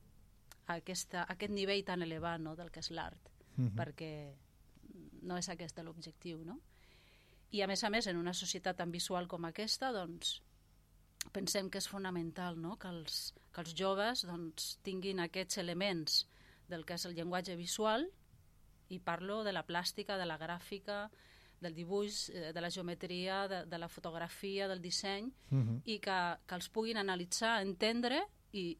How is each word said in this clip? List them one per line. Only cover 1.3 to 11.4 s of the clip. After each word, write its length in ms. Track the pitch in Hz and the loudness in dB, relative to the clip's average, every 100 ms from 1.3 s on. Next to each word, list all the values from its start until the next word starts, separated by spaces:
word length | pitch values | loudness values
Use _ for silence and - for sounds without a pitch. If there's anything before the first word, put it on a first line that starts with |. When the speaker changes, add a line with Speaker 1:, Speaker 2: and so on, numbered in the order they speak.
Speaker 1:
aquest 180 | 180 208 | 0 0
nivell 320 | 202 190 202 | 2 4 4
tan 180 | 196 180 | 4 0
elevat, 380 | 165 160 170 170 | 0 0 0 0
no?, 160 | 156 160 | -2 -6
del 160 | 170 | -8
que 80 | 160 | -8
és 100 | 156 | -6
l'art, 280 | 165 170 - - - - - | -4 -4 -8 -18 -20 -6 2
Speaker 2:
Mhm. 180 | 120 101 | 2 2
Speaker 1:
perquè 580 | 151 - 160 151 143 139 - - - - - 180 151 - | -2 -4 -6 -6 -10 -14 -20 -20 -20 -20 -18 -16 -16 -10
no 160 | - 175 | -4 -2
és 120 | 175 | -2
aquest 280 | 170 165 - | -4 -8 -8
l'objectiu, 640 | 165 165 160 - 175 160 165 | -10 -10 -14 -10 -8 -8 -8
no? 140 | 277 - - - - - - - - - | -10 -14 -20 -20 -20 -20 -20 -20 -20 -4
I, 100 | 208 | 0
a 60 | 196 | 2
més 160 | 190 | 4
a 60 | 214 | 4
més, 180 | 220 208 | 4 4
en 100 | 175 | 2
una 160 | 175 | 2
societat 420 | 180 185 185 185 180 | 0 -2 0 0 0
tan 140 | 170 | 0
visual 360 | 170 - 180 180 | 0 0 0 0
com 180 | 170 165 | -2 -4
aquesta, 460 | 165 220 - 269 | -2 0 0 2
doncs, 500 | 214 165 170 - - - - - - - - - - - | 0 -2 -2 -2 -4 -8 -20 -20 -20 -20 -20 -16 -12 -6
pensem 380 | 196 | -4